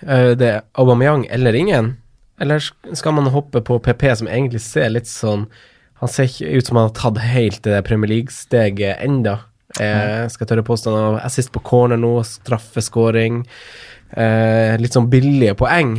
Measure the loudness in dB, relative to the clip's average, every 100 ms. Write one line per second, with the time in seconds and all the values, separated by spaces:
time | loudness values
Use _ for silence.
0 | 0 2 4 4 2 0 -4 2 4 4
1 | 4 2 -2 0 2 2 2 0 0 -6
2 | _ _ _ -6 -2 -2 -4 -14 -14 -6
3 | -2 0 2 0 -2 -4 0 0 0 0
4 | 0 0 -2 -2 -2 -4 -4 -2 0 -2
5 | -6 -4 -2 -2 -4 -12 _ _ _ _
6 | -4 0 -2 -2 -2 0 2 2 0 0
7 | -2 -2 0 0 0 -2 -2 -2 0 -2
8 | 0 -2 -4 -12 -2 0 2 0 -4 -2
9 | -2 -2 -2 -4 -10 _ _ -4 -2 0
10 | -2 -4 -6 -6 -2 -2 0 -2 -2 0
11 | 0 -2 -4 -4 -4 -8 2 4 4 2
12 | 2 0 -4 -10 -6 -6 -4 -8 -4 0
13 | 2 2 0 -4 -8 -16 -20 -20 -20 -20
14 | -10 -2 0 2 2 2 2 0 0 2
15 | 4 4 4 4 2 2 0 2 0